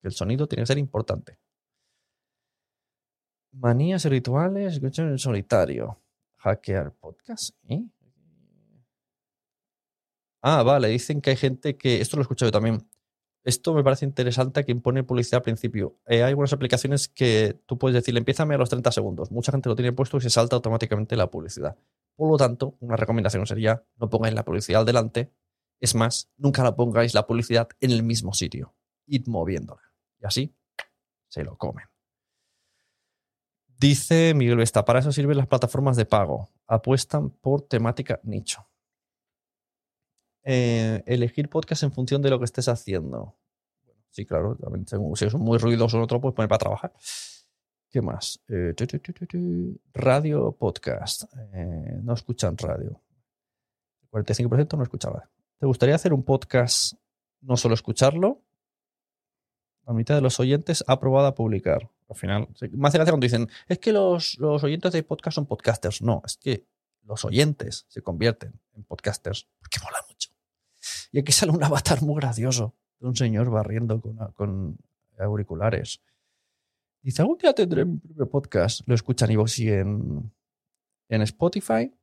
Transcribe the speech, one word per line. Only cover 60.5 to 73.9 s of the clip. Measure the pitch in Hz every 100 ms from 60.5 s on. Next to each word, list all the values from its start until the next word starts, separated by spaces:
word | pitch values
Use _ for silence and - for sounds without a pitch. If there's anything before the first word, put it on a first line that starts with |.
| 143 160 165 -
ha | 131
probado | 135 131 139
a |
publicar. | 135 113 104 - 76 113 _ _
Al | 107
final, | 92 101 -
sí, | - 120
me | 82 143
hace | 151
gracia | 160
cuando | 156
dicen, | 123 117 117 - -
"Es | 180
que | -
los, | 214 190 175 165 -
los | 151 147
oyentes | 143 160 180
de | 170
podcast | 156 156 - 156
son | 143
podcasters". | 107 - 107 87 104
No, | 110 110 -
es | -
que | - 120 _ _ _ _
los | 107 110
oyentes | 107 107 151 143 104 - _
se | -
convierten | - 85 113 113 101 - _
en | -
podcasters | 101 - - 101 - 101 - _
porque | - -
mola | - - -
mucho. | _ - _ _ _ _ _ - - -
Y | 143
aquí | 143
sale | 139 175
un | 160
avatar | 147 139 - 147
muy | 147 147
gracioso | 139 113 120 123 110 - _ _
de | 123
un | 120
señor | 123 110 123
barriendo | 110 101 110 117